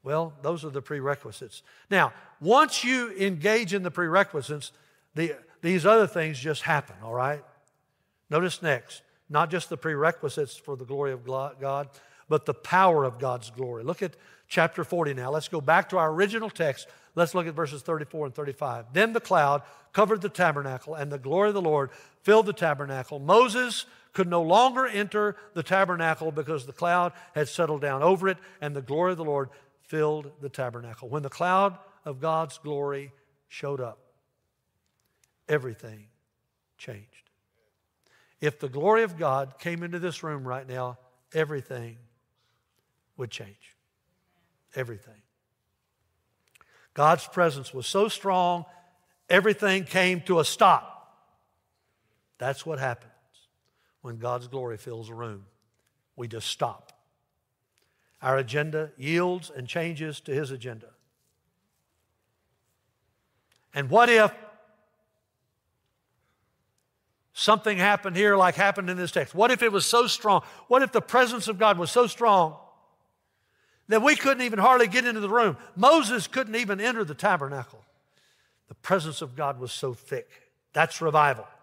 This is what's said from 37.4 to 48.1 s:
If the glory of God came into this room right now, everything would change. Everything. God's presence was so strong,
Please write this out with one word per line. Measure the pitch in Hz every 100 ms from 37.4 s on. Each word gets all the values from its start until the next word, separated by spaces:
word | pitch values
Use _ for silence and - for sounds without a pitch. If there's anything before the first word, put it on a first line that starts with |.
| _ _ _ _ _ _ _ _ _ _
If | 151 -
the | 143
glory | 135 180 220
of | 220 165
God | 156 135 135 -
came | 175 170
into | 170 175
this | 175 156
room | 160 147 127
right | 127 131
now, | 127 127 123 _ _ _
everything | 160 151 147 - 127 117 117 120 _ _ _ _ _ _ _ _ _ _ -
would | 120
change. | - 101 101 - _ _ _ _ _ _ _ _ _ _
Everything. | 139 123 104 113 107 _ _ _ _ _ _ _ _ _ _ _ _ _ _ _ _ _
God's | - 147 170 -
presence | - 170 139 127
was | 135 -
so | 196
strong, | 214